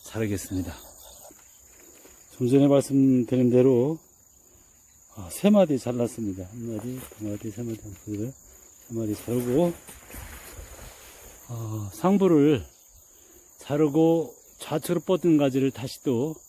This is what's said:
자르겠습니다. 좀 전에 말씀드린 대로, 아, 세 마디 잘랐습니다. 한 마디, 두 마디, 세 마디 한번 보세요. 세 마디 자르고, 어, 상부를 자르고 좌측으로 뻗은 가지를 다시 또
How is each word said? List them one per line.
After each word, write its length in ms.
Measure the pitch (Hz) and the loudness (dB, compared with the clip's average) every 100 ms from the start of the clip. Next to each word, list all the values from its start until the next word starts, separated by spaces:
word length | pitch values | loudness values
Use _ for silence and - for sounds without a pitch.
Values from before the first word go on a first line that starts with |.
자르겠습니다. 680 | - 110 107 98 - 92 85 - - - - - - - - _ _ _ - - - - - - | -10 -6 -4 -4 -6 -6 -6 -12 -20 -20 -20 -20 -20 -20 -20 _ _ _ -20 -20 -20 -20 -20 -6
좀 120 | 123 | 2
전에 180 | 139 139 | 4 6
말씀드린 800 | 139 - 135 135 127 117 127 120 | 4 2 2 4 4 2 2 4
대로, 480 | 123 131 123 135 160 _ _ _ _ _ _ _ _ _ _ _ - | 6 6 4 2 -4 _ _ _ _ _ _ _ _ _ _ _ -18
아, 120 | 90 | -14
세 200 | - 208 | 0 4
마디 280 | 208 175 135 | 6 4 2
잘랐습니다. 680 | 120 123 120 - 107 92 92 | -2 -2 -2 -2 -6 -6 -12
한 240 | 117 117 | -12 -10
마디, 260 | 110 120 127 - - | -8 -8 -12 -14 -12
두 60 | |
마디, 260 | 107 104 113 | -10 -8 -10
세 120 | 113 | -10
마디 180 | 120 110 | -10 -10
한번 120 | 107 95 | -12 -16
보세요. 280 | - 104 117 - - - - _ - | -10 -8 -8 -10 -20 -20 -20 _ -12
세 60 | |
마디 200 | 113 110 | -8 -6
자르고, 580 | 104 - 120 123 131 175 170 - - - - - - - - - - - - - - - - - | -6 -4 -4 0 0 0 -2 -18 -20 -20 -18 -18 -20 -20 -20 -20 -20 -20 -20 -20 -20 -20 -20 -16
어, 420 | 117 113 110 101 | -12 -10 -8 -10
상부를 680 | - 180 196 190 156 147 131 80 _ _ - _ - _ - _ - | -4 0 2 4 6 4 2 -4 _ _ -20 _ -20 _ -20 _ -20
자르고 760 | - 143 151 147 160 165 151 - _ _ | -6 0 2 4 4 2 -2 -12 _ _
좌측으로 420 | - 151 - 175 | -6 -6 -4 -4
뻗은 360 | - 180 175 156 | -2 0 4 4
가지를 320 | 139 131 135 | 4 2 -2
다시 320 | 120 123 - | -2 -10 -6
또 320 | 147 117 151 156 | -2 -2 -2 -8